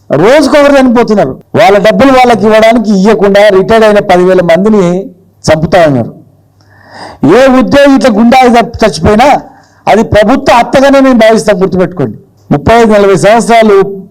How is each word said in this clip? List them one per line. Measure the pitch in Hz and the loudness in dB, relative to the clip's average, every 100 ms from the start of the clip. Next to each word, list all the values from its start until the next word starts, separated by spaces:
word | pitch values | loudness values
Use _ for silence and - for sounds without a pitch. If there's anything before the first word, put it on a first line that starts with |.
| - 139 | -8 -2
రోజుకొకరు | 196 294 262 294 285 277 | 0 0 0 0 2 2
చనిపోతున్నారు. | 262 240 226 208 143 127 - - | 0 0 -2 -2 -4 -6 -8 -2
వాళ్ళ | 175 202 | 0 2
డబ్బులు | 214 185 269 | 0 0 0
వాళ్ళకి | 254 247 226 214 | 2 0 0 0
ఇవ్వడానికి | 220 220 240 208 | 2 2 0 -2
ఇయ్యకుండా | 196 196 214 202 202 208 | 0 0 0 0 2 2
రిటైర్డ్ | 190 190 226 214 | 2 0 0 2
అయిన | 202 | 0
పదివేల | 196 180 180 185 | 0 0 2 0
మందిని | 170 165 208 208 175 180 196 - _ _ - | 0 0 0 0 0 -4 -8 -18 _ _ -4
చంపుతా | 156 175 196 160 | -4 -2 0 0
ఉన్నారు. | 131 113 - - _ _ _ _ _ - - - - 135 | 0 -6 -12 -20 _ _ _ _ _ -20 -20 -20 -6 0
ఏ | 214 269 254 | 2 2 0
ఉద్యోగి | 196 277 285 262 | 0 2 2 2
ఇట్లా | 262 | 0
గుండా | 202 233 262 247 | 0 0 2 2
చ-, | 233 220 - 220 | 0 -2 -2 -4
చచ్చిపోయినా | - 196 214 277 214 - - _ _ - | -2 -2 0 0 -2 -6 -20 _ _ -2
అది | 196 | -2
ప్రభుత్వ | 220 208 208 277 294 | 0 0 0 0 0
హత్యగానే | 247 233 269 277 277 | -2 0 0 2 2
మేము | 269 240 | 2 2
భావిస్తాం, | 220 226 214 196 | 2 0 -2 -2
గుర్తుపెట్టుకోండి. | 190 185 180 180 120 - - _ - | -2 -4 -4 -6 -8 -10 -20 _ -6
ముప్పై | 247 - 233 | -6 -2 0
ఐదు, | 226 | 2
నలభై | 208 196 180 | 0 0 0
సంవత్సరాలు | - 233 196 233 220 196 190 190 - | 0 0 0 0 2 0 -2 -8 -18